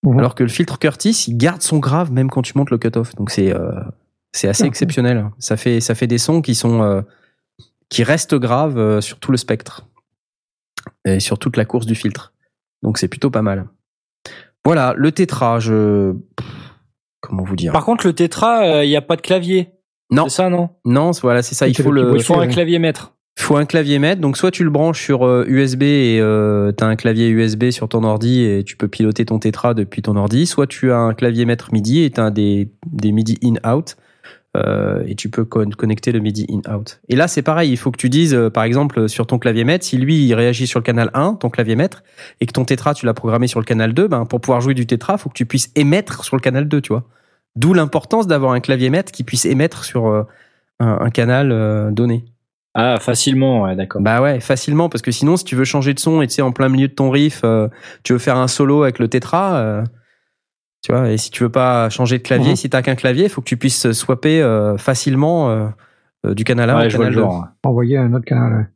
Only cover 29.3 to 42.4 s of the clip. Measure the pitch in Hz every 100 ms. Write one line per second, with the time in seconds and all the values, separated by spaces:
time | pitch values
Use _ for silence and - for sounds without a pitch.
29.3 | 110 110 104 120 113 98 - 104 104 101
30.3 | 113 170 - 139 - 131 120 113 113 123
31.3 | 117 117 120 - 113 104 143 160 123 110
32.3 | 107 104 101 101 _ 170 147 104 104 110
33.3 | 113 123 113 113 131 165 - _ _ -
34.3 | - _ - - 50 50 92 - 101 104
35.3 | 110 110 117 104 104 110 107 - 117 107
36.3 | 104 95 101 - 104 107 - _ 127 170
37.3 | - 143 156 165 123 - 120 131 139 165
38.3 | 131 113 110 110 123 143 - 110 - 113
39.3 | 127 120 113 117 180 185 127 131 160 135
40.3 | 113 120 120 127 123 113 117 113 131 160
41.3 | 214 117 - 110 113 - - _ - -
42.3 | -